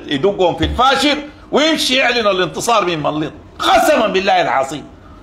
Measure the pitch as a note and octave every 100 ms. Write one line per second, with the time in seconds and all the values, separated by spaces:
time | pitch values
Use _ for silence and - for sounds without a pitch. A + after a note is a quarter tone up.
0 | - C#3 G3 G3 F3 D#3+ D3+ - C4 C4
1 | D4 C#4+ - - - B3 D#4 D#4 - B3+
2 | B3 A#3+ G#3 F#3 E3+ F3+ A#3 A3 F3+ D#3+
3 | C#3+ D3+ D3 - - - - E5+ E5+ C#4
4 | G#3 F#3 G3 F3+ C#3 C3 - D3 - -
5 | - -